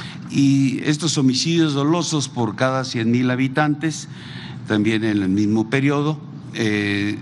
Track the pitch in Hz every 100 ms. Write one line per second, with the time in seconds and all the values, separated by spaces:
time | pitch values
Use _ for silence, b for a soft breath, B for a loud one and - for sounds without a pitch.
0 | B B - 135 139 139 135 - - 151
1 | 165 156 131 123 160 170 160 139 143 170
2 | 156 156 127 123 110 98 131 131 123 123
3 | 113 123 127 127 131 135 151 147 160 151
4 | - B B B B B - 107 104 110
5 | 110 104 95 98 104 110 110 139 139 143
6 | 147 151 - - - 120 110 104 101 101
7 | 104 104